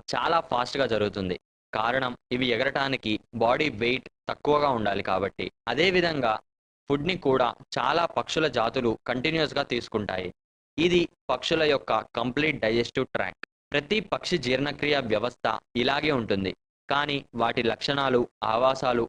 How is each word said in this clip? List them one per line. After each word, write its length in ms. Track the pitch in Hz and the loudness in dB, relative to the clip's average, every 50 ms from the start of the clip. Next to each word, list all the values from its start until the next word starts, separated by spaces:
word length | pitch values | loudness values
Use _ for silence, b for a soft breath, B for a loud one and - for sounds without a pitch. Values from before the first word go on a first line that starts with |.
| - - | -8 -6
చాలా 280 | 131 120 127 156 170 165 | -4 -2 0 2 2 0
ఫాస్ట్ 380 | - - - 120 123 - - 139 | 0 0 -2 -2 -2 -2 0 -2
గా 80 | 131 113 | 0 0
జరుగుతుంది. 480 | 113 104 104 104 87 104 95 90 87 - - _ _ _ _ _ - | 2 0 0 0 0 -2 -4 -4 -4 -6 -8 _ _ _ _ _ -4
కారణం 400 | 110 110 117 123 135 131 123 123 - _ _ | -2 0 0 0 0 -2 -4 -6 -8 _ _
ఇవి 140 | 123 123 131 123 | -2 -2 0 0
ఎగరటానికి 680 | 113 110 131 139 139 147 135 135 135 123 - 110 107 - - _ - | 0 0 0 0 0 -2 -2 -2 -2 -4 -2 -2 -2 -2 -4 _ -2
బాడీ 320 | 110 113 117 131 147 156 147 | 0 2 2 4 2 0 -2
వెయిట్ 380 | 117 104 117 120 127 127 - - - _ _ - | -2 0 0 0 0 -2 -4 -10 -20 _ _ -10
తక్కువగా 420 | 117 - - 143 147 147 147 139 | -8 -4 0 0 2 2 2 2
ఉండాలి 340 | 127 113 107 101 98 98 98 | 0 0 0 0 -2 -2 -2
కాబట్టి. 420 | 107 95 95 98 95 - - 95 - - _ _ 113 | -2 0 0 0 -2 -4 -6 -8 -8 -8 _ _ -4
అదేవిధంగా 640 | 123 139 170 190 180 180 170 170 156 143 123 113 107 - - _ _ _ _ _ _ _ _ - | 0 2 2 2 2 2 2 2 0 0 0 0 0 -2 -6 _ _ _ _ _ _ _ _ -2
ఫుడ్ 180 | 139 143 143 180 | -2 0 0 -2
ని 80 | 185 - | -4 0
కూడా 300 | - 139 131 131 123 117 - - - - - | 2 2 4 4 2 2 0 -4 -10 -8 -4
చాలా 300 | 135 120 131 151 170 170 | -2 0 2 2 2 0
పక్షుల 420 | - - 120 113 - - 165 160 147 | 0 -2 -4 -4 -2 0 0 0 0
జాతులు 440 | 123 120 110 117 - 131 120 117 110 - - - | 2 0 0 0 0 0 0 0 -2 -2 -4 -4
కంటిన్యూస్ 460 | 120 127 123 156 160 160 151 127 - | -4 -2 0 0 0 0 0 0 -2
గా 100 | 139 143 | -4 -2
తీసుకుంటాయి. 640 | - 123 120 - - - 107 104 95 95 92 92 90 - _ _ _ _ _ _ _ _ 143 160 | -2 -2 -4 -4 -2 -4 -4 -2 -2 -4 -4 -6 -6 -10 _ _ _ _ _ _ _ _ 0 2
ఇది 160 | 180 180 175 170 - - _ _ - | 4 4 2 2 0 -4 _ _ -4
పక్షుల 320 | 127 127 - - 170 160 156 151 139 | -4 -4 -2 -2 0 2 2 2 2
యొక్క 180 | - - - 117 107 110 - - 117 | 2 0 0 0 0 -2 -4 -4 -4
కంప్లీట్ 440 | 120 127 123 147 151 156 143 113 113 | -4 -2 0 0 0 0 0 0 0
డైజెస్టివ్ 440 | 110 113 120 117 - - 107 104 - - | 2 2 2 0 0 -2 -4 -4 -2 -4
ట్రాక్ట్. 300 | - 98 92 92 - - - _ _ _ _ | -4 -4 -4 -6 -10 -18 -20 _ _ _ _
ప్రతి 260 | - 147 143 - 208 220 - - | -4 -4 -2 0 -2 -2 0 -2
పక్షి 260 | 143 127 - - 180 165 123 | -4 -4 -2 -2 -2 0 0
జీర్ణక్రియ 520 | 123 127 131 143 147 143 - 143 147 147 139 127 110 | 0 0 0 0 -4 -4 -2 0 0 0 0 2 0
వ్యవస్థ 340 | 107 104 113 123 - - - 117 110 - - _ - 120 | 0 0 0 -2 -4 -2 -2 -2 -2 -2 -6 _ -2 0
ఇలాగే 300 | 123 135 139 147 151 156 143 123 | 2 2 2 2 2 2 0 0
ఉంటుంది, 320 | 110 - 101 98 95 95 90 - _ _ _ _ _ - | 0 0 0 0 0 -2 -4 -6 _ _ _ _ _ -2
కానీ 280 | 139 143 147 147 143 139 - - - 117 | 0 0 2 0 -2 -4 -4 -6 -2 0
వాటి 200 | 117 120 117 127 117 113 | 0 2 2 2 0 0
లక్షణాలు, 500 | 107 - - - 143 139 135 131 127 123 120 - _ _ 107 110 110 | 0 0 -2 -2 0 2 2 2 2 2 2 0 _ _ -2 0 2
ఆవాసాలు, 520 | 117 127 131 135 131 143 127 120 120 117 | 2 4 2 2 2 0 0 2 2 0